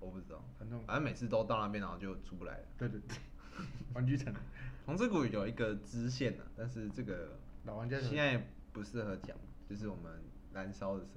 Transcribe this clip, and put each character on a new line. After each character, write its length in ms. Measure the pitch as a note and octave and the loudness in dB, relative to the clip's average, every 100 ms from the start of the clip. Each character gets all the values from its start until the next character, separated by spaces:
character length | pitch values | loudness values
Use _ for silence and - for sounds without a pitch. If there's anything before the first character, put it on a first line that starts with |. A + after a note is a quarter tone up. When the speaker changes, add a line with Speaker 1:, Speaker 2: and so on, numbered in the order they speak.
Speaker 1:
我 100 | F#2 | -6
不 80 | F#2 | -6
知 140 | E2+ | -8
道。 100 | D#2 B2 - | -10 -10 -8
Speaker 2:
反 100 | A2+ | -4
正 120 | A#2 G#2+ | -4 2
Speaker 1:
反 100 | B2 | 2
正 80 | |
每 80 | C#3+ | 4
次 160 | F#2+ A#2+ | 2 4
都 160 | A2 | 4
到 160 | G#2+ A2+ | 6 4
那 80 | G#2 | 4
边， 140 | G#2 | 2
然 80 | F#2+ | 0
后 80 | F2 | -2
就 160 | G2 F#2 | -2 -4
出 140 | - F2+ | -4 -6
不 80 | E2+ | -4
来 120 | - | -6
了。 60 | - - | -8 -2
Speaker 2:
对， 100 | A#2+ | -2
对， 120 | G#2 - | -2 -4
对。 100 | - - - - - | -6 -6 -12 -12 -6
<laughs> 360 | - - - | -6 -4 -4
玩 100 | B2 B2+ | 2 4
具 100 | C#3 | 4
城。 160 | - G2+ - - | 2 -2 -4 -6
Speaker 1:
<laughs> 240 | - - | -6 -6
从 120 | - E3+ | -2 4
这 120 | A#3+ | 6
股 160 | F3+ | 6
有 220 | A#2+ G#2 G2+ | 6 4 2
一 60 | |
个 220 | A#2 A2+ G2+ | 4 2 2
支 340 | - A#2+ A#2+ | -2 0 2
线 220 | B2+ B2 | 4 2
啊， 100 | F#2 - - | 2 -6 -4
但 120 | A#2 | -4
是 200 | A#2 G#2+ | -2 -4
这 140 | C3 | -2
个 360 | G#2 F2+ D#2 - - - | -2 -2 -4 -8 -10 -10
Speaker 2:
老 120 | A2 G#2+ | -6 -2
玩 120 | A#2+ | 0
家 120 | C3+ | 2
Speaker 1:
现 160 | B2+ D3+ | 2 6
在 300 | C#3+ B2 - - - | 6 6 2 -8 -10
不 100 | G#2+ | -6
适 200 | G2+ A#2+ | -4 -2
合 140 | G#2 F#2+ | 0 -2
讲， 200 | - - - - - | -4 -8 -10 -12 -8
就 80 | G2+ | -4
是 120 | G#2+ | -2
我 80 | F2 | -4
们 240 | E2 E2 - - - | -6 -8 -10 -12 -8
燃 200 | G2 F#2+ | -4 -4
烧 240 | G2+ G2 G2 | -2 0 0
的 80 | |
时 80 | F2+ | -2